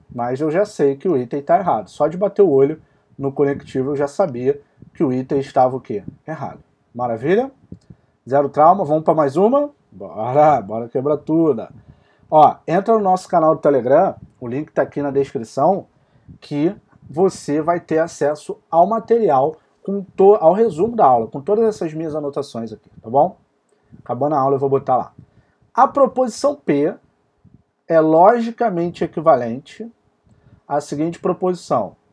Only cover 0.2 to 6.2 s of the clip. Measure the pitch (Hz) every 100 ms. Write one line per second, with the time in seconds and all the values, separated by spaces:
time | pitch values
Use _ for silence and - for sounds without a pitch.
0.2 | 120 131 156 165 202 - 143 139 190 143
1.2 | 123 143 139 175 175 117 95 - 151 175
2.2 | 196 202 196 135 139 156 _ _ _ -
3.2 | 139 139 143 139 - 135 131 143 143 -
4.2 | 190 120 127 143 - _ - - 151 127
5.2 | 131 143 135 - 127 127 - 104 - -